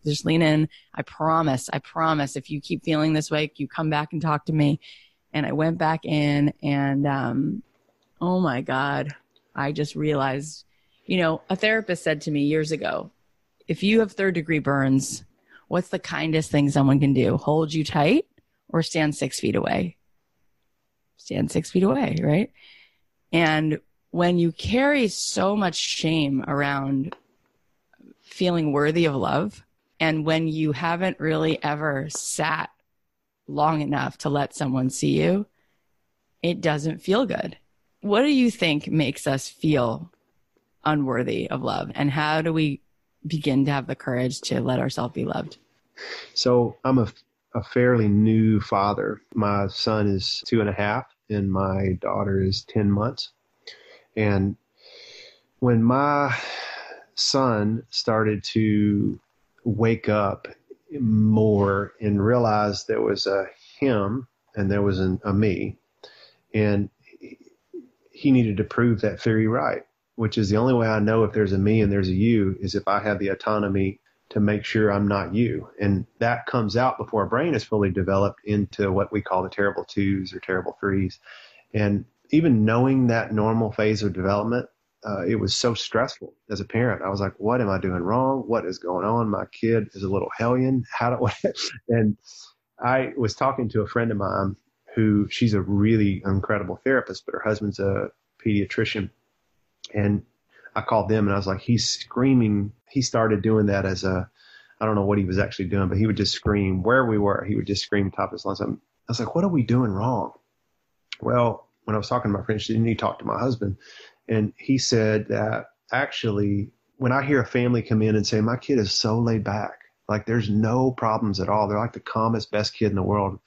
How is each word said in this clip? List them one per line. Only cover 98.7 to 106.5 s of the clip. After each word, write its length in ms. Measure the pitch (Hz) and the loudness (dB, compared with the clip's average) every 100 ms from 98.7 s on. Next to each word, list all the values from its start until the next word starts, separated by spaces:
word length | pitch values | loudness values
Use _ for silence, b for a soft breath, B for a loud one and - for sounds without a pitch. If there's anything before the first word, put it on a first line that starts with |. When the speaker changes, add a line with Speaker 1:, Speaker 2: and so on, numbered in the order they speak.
| - 110 107 92 _ _ _ _ _ _ _ - | -2 -2 -2 -6 _ _ _ _ _ _ _ -8
Speaker 2:
And 300 | 107 101 104 - _ _ B B | -2 0 0 -4 _ _ B B
I 60 | 110 | -6
called 280 | - 113 95 | 0 0 2
them 180 | 110 104 | 2 2
and 60 | |
I 40 | 101 | 0
was 80 | 98 | -2
like, 140 | 98 | -4
"He's 280 | - 120 120 | 0 0 0
screaming." 840 | - - 123 135 127 110 104 101 - _ | -6 -6 0 4 4 4 2 -2 -8 _
He 100 | 135 | -4
started 400 | 123 120 113 107 | -2 0 2 2
doing 240 | 110 110 104 | 2 2 2
that 200 | 98 95 | 2 -2
as 160 | 92 | -2
a, 260 | 95 92 92 B B B B B | -2 -2 -4 B B B B B
I 60 | 110 | -2
don't 80 | |
know 100 | 104 | 0
what 140 | 98 104 | 2 0
he 60 | |
was 140 | 92 92 | 0 0
actually 280 | 101 - 92 | -2 -4 -4
doing, 220 | 101 95 | 0 0
but 100 | 95 | 0
he 80 | 110 | 0
would 100 | 104 | 0
just 160 | 101 | -2
scream 480 | - 107 | -2 0